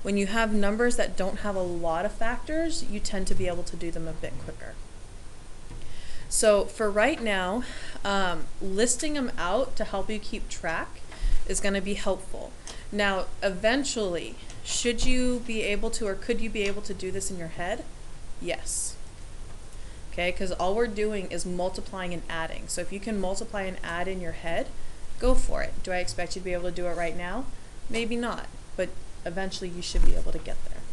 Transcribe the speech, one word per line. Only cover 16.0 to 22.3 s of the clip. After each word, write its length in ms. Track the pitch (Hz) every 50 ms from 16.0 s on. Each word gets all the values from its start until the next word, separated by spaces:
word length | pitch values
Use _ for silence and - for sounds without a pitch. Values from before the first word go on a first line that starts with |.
| 220
or 80 | 202 196
could 240 | 196 - - 233 226
you 100 | 226 226
be 120 | 214 220
able 200 | 202 196 202 208 202
to 100 | - 196
do 180 | 185 196 185
this 180 | 185 196 190 -
in 80 | 196
your 120 | 180 165 160
head? 340 | - - 175 180 214 - - - - - - - - - - - - -
Yes. 540 | - 175 - - - - - - - - - - - - - - - - - - - - - - - - - - - - - - - -
Okay, 200 | - - 175 180
'cause 220 | 180 - 202 180 175
all 200 | - 175 185 196
we're 140 | 226 240
doing 420 | 233 202 208 208 214 214 202 185 170
is 140 | - 175 -
multiplying 680 | 185 180 180 180 185 180 - 185 - - 190 180 175 175
and 100 | 165 -
adding. 400 | -